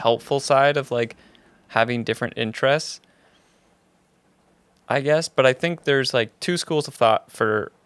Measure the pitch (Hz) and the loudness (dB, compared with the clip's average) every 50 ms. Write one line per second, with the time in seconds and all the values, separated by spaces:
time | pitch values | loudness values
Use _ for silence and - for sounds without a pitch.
0 | - 117 117 113 - - 147 139 - - 143 135 139 143 143 147 135 - - 120 | 2 0 0 0 -2 -2 -4 -2 0 2 2 4 4 2 2 0 -2 -2 -2 -4
1 | 120 113 - - _ _ _ _ _ _ _ _ _ _ - 110 117 117 123 117 | -4 -4 -6 -12 _ _ _ _ _ _ _ _ _ _ 0 0 0 2 0 -2
2 | 113 - 113 - 123 113 - - 120 110 107 - - 135 143 156 - - - - | -4 -4 -4 -4 -6 -6 -6 -6 -6 -6 -4 -2 0 0 2 0 -2 -6 -12 -16
3 | _ _ _ _ _ _ _ _ _ _ _ _ _ _ _ _ _ _ _ _ | _ _ _ _ _ _ _ _ _ _ _ _ _ _ _ _ _ _ _ _
4 | _ _ _ _ _ _ _ _ _ _ _ _ _ _ _ _ _ - 117 139 | _ _ _ _ _ _ _ _ _ _ _ _ _ _ _ _ _ -4 -2 -2
5 | 135 143 151 156 165 - - - 131 131 127 - - 170 175 160 - - 143 135 | 0 2 0 0 0 0 0 2 4 4 2 2 -2 -4 -4 -4 -2 0 0 0
6 | 131 - - 127 113 107 - _ - - 180 170 - - 165 151 143 - - - | 0 0 0 -2 -2 -2 -6 _ -4 -4 -4 -4 -4 -2 -2 -2 -2 -4 -2 2
7 | 123 113 110 - - - - - 120 107 107 107 101 - - _ _ | 2 4 4 2 0 -6 -6 -2 -2 0 0 -2 -4 -6 -12 _ _